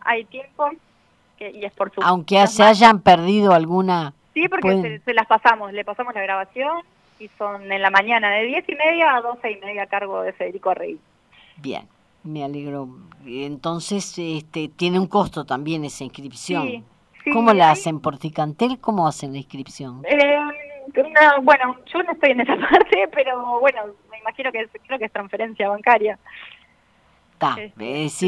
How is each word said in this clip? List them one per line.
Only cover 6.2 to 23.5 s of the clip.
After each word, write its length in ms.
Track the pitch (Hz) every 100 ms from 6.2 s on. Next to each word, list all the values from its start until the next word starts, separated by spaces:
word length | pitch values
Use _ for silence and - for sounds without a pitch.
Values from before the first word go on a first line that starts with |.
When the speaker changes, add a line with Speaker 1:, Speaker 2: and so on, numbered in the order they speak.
Speaker 1:
grabación 560 | 196 190 190 247 277 339 339 _ _ -
y 80 | 214 -
son 320 | 208 202 196
en 100 | 196
la 100 | 196
mañana 380 | 196 208 233 208
de 100 | 208 233
diez 180 | 277 -
y 60 |
media 400 | 294 311 339 320
a 60 | 254
doce 320 | 233 240 233
y 80 | 208
media 240 | 196 208
a 20 | 196
cargo 360 | 202 202 190
de 100 | 185
Federico 380 | 185 180 185 190
Arregui. 280 | 180 170 160 _ _ _ _ _ -
Speaker 2:
Bien, 280 | 139 90 - _ _ _
me 180 | 160 151
alegro. 460 | 139 147 143 143 131 127 - 160
Entonces, 880 | 139 127 143 143 165 170 - 202 185 -
este, 480 | 165 156 151 165 156
tiene 300 | - 175 180
un 80 | 185
costo 380 | 202 175 -
también 400 | 139 131 147 160
esa 180 | 147 -
inscripción. 640 | 131 - 139 - - 143 135
Speaker 1:
Sí, 180 | 120 110 _ _ _
sí, 80 | -
Speaker 2:
¿Cómo 220 | 226 233
la 140 | 202 165
Speaker 1:
ahí 60 |
Speaker 2:
hacen? 260 | 151 165 156
¿Por 180 | 156 143
Ticantel? 640 | 160 156 151 147 240 254
¿Cómo 260 | - 208 160
hacen 240 | - 143
la 80 | 135
inscripción? 640 | 131 139 131 - 135 123 160
Speaker 1:
Eh, 300 | 285 285 294 294 294 - 285 269 269
no, 460 | 302 311 302 285
bueno, 340 | 262 285 254 254 -
yo 160 | 339
no 80 | 359
estoy 220 | 330 285
en 80 | 247
esa 160 | 240 -
<laughs> 120 | -
parte, 400 | 339 - 381 381
pero 460 | - 262 247 247